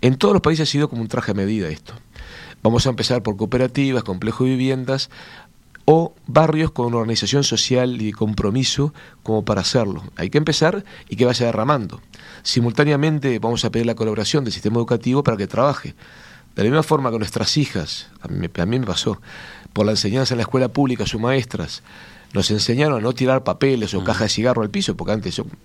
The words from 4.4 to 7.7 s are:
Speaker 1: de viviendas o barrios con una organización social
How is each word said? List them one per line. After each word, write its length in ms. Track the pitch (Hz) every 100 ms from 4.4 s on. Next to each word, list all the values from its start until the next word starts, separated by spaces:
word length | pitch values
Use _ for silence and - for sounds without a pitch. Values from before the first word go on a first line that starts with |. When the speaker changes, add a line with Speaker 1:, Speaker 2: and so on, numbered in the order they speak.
| 127
Speaker 1:
de 60 |
viviendas 580 | 131 131 131 127 135 - - - - - _ _ - -
o 280 | 156 165 - -
barrios 440 | 143 156 156 160
con 160 | - 120
una 100 | 117
organización 460 | 113 113 101 143 139
social 560 | 113 -